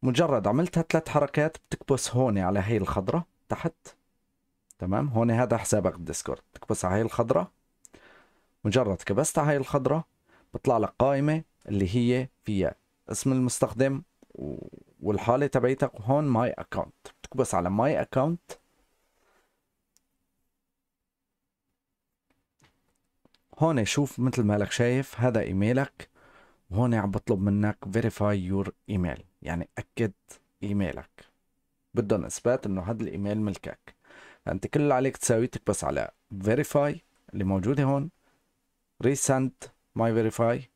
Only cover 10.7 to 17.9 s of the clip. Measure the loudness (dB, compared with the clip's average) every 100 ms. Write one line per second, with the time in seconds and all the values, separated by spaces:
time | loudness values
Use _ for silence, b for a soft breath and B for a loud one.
10.7 | 2 2 2 2 4 2 0 -2 _ -4
11.7 | 0 2 2 2 2 -2 _ -4 0 0
12.7 | -2 _ _ -10 -4 0 2 0 0 -2
13.7 | 0 -2 -2 -10 _ _ -14 -12 -10 -14
14.7 | -18 _ _ -2 -2 2 2 2 2 2
15.7 | 0 -2 -4 0 2 2 0 0 -4 -8
16.7 | -6 -6 -10 -20 _ -16 -4 0 0 0
17.7 | 2 2